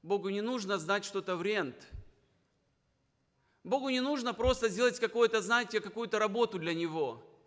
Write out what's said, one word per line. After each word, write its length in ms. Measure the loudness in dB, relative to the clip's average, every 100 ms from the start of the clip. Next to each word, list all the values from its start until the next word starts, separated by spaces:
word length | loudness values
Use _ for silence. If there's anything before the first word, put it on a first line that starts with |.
Богу 280 | 0 0 0
не 100 | -2
нужно 400 | -2 -2 -2 -2
знать 240 | 0 -2
что-то 320 | 0 -6 -4
в 60 | -2
рент. 340 | 0 0 -2 -6 -16 -16 -16 _ _ _ _ _ _ _ _ _ _ _ _ _ _ _
Богу 240 | -2 0 2
не 100 | 0
нужно 340 | 0 0 -2
просто 360 | 2 2 2 0
сделать 320 | 2 2 2
какое-то, 400 | -2 4 4 4
знаете, 400 | 2 0 2 -4
какую-то 360 | -4 -8 -2 2
работу 420 | 2 2 0 0
для 140 | -2
Него. 480 | -2 -2 0 -2 -4 -16 -20